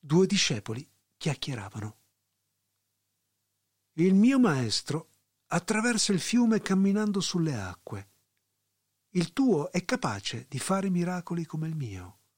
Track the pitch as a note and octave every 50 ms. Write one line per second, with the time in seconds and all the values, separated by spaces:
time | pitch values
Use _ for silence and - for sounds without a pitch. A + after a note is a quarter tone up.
0 | _ D3 D3 F3 F#3+ F#3 G3+ F#3+ - - D3 G#2+ - - A2 A#2+ D#3 _ _ _
1 | _ _ _ _ - D#3+ C#3 - - - C3+ A2+ G2 G2+ - A2+ G#2 G#2+ A2 _
2 | _ _ _ _ _ _ _ _ _ _ _ _ _ _ _ _ _ _ _ _
3 | _ _ _ _ _ _ _ _ _ _ _ _ _ _ _ _ _ _ _ D#3+
4 | E3 F#3+ F#3+ G3 G#3+ B3 C#4 C4+ B3 G#3 D3+ C3+ B2 A2 G2+ - - - - E2+
5 | - _ _ _ _ _ _ _ _ _ - E3+ E3+ - A3+ G#3+ A3 A#3+ A#3+ G#3+
6 | - - G3+ F3 - - - A#3+ A#3+ A3+ A3 G3+ G#3 - F#3+ F#3+ G3 G3 G3 G#3
7 | G#3+ G#3 G3+ G3 F3+ - - F3+ E3 D#3+ C#3+ A2 G2 F#2 F#2 - _ - - G2+
8 | G2 _ _ _ _ _ _ _ _ _ _ _ _ _ _ _ _ _ _ _
9 | _ _ _ F3 E3+ - - - C4+ C4 G#3 D3+ D3 F3 - F3 F3 - C4 -
10 | - D3 G#2+ G2+ - - - A2+ A#2+ _ - C3 - - G3 F#3+ F#3+ G3 F#3 F3
11 | E3+ F3 F3+ F3+ E3+ - F3 E3+ E3 D#3 - D#3 D#3 D#3+ D#3+ D#3 C#3+ A2+ G2 F#2
12 | F2+ F2+ G2 _ _ _ _